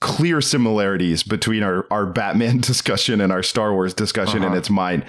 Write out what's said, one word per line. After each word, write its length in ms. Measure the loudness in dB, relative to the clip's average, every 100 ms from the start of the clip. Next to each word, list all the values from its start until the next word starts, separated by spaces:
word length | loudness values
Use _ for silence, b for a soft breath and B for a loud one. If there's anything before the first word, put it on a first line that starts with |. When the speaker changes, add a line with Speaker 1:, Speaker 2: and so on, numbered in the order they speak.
Speaker 1:
clear 400 | -6 0 2 2
similarities 800 | 0 2 2 2 2 2 0 0
between 400 | -2 -2 0 0
our, 240 | 0 0 0
our 140 | -2
Batman 540 | -2 -2 0 0 2 2
<laughs> 20 |
discussion 600 | 0 -2 0 -2 0 0
and 100 | 2
our 100 | 0
Star 300 | -2 0 0
Wars 220 | 2 0
discussion, 480 | -2 -2 -2 -2 0
and 60 | 0
Speaker 2:
Uh-huh. 80 | -2
Speaker 1:
it's 100 | 0
mine. 340 | 0 0 -2